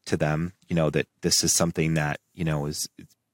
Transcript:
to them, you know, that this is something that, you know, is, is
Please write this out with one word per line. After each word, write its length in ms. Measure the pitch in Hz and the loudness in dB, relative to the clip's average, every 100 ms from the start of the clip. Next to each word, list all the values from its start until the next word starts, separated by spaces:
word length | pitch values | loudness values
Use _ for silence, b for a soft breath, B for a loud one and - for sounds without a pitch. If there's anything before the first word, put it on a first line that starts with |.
| - | -4
to 120 | 85 | -2
them, 360 | 78 76 87 - - | 0 0 -4 -8 -4
you 80 | 85 | 0
know, 140 | 78 | 2
that 180 | 73 - _ | 2 -2 _
this 220 | 87 - | 0 2
is 100 | 85 | 2
something 420 | - 85 82 80 80 | 2 2 2 0 2
that, 240 | 73 73 _ | 0 -4 _
you 100 | - | -6
know, 220 | 82 76 73 | -2 -2 -2
is, 240 | 76 - - | -6 -8 -12
is 100 | 82 _ _ | -20 _ _